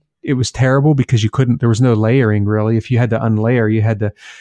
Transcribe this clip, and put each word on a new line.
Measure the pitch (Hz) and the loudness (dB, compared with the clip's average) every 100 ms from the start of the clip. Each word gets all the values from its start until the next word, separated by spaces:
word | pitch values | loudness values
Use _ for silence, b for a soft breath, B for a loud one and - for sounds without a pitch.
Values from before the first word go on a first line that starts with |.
| _ _ | _ _
it | - | -4
was | 127 117 | -2 -2
terrible | - 131 135 147 143 | 0 0 2 2 0
because | 123 117 | 0 0
you | 107 | 0
couldn't, | - 123 117 | 0 0 0
there | 117 | 0
was | 107 | 2
no | 127 | 2
layering | 110 110 131 117 104 101 | 2 2 2 2 0 0
really. | 107 107 113 | -2 0 -2
If | - | -2
you | 117 | -2
had | 120 | 0
to | 110 | -2
unlayer, | 117 107 113 127 110 | -2 -2 0 0 0
you | 110 | 0
had | 110 110 | 0 -2
to, | 104 - B B | -4 -8 B B